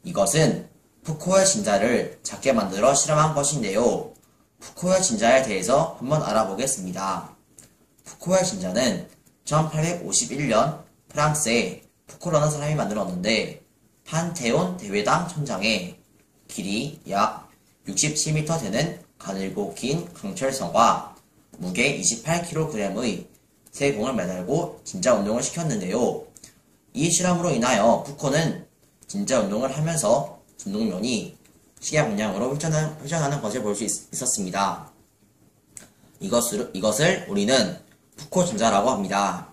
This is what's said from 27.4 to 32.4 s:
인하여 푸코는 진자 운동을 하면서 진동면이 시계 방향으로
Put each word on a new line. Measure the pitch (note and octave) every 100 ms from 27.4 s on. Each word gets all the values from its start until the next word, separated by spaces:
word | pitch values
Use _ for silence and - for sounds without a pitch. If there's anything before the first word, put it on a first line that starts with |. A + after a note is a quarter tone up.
| F3
인하여 | B2 A#2+ A2+ G3 -
푸코는 | - - C#3 D3 D#3 F2+ - _ _ _ -
진자 | G2+ G2+ C3
운동을 | G2 G#2+ C3 D3+
하면서 | D#3 - G#2 A#2 - - _ -
진동면이 | G2+ G#2 A2+ F2+ A#2+ A2 F2 - _ _ _ _
시계 | - D3+
방향으로 | C3+ G#2 G#2+ F#2+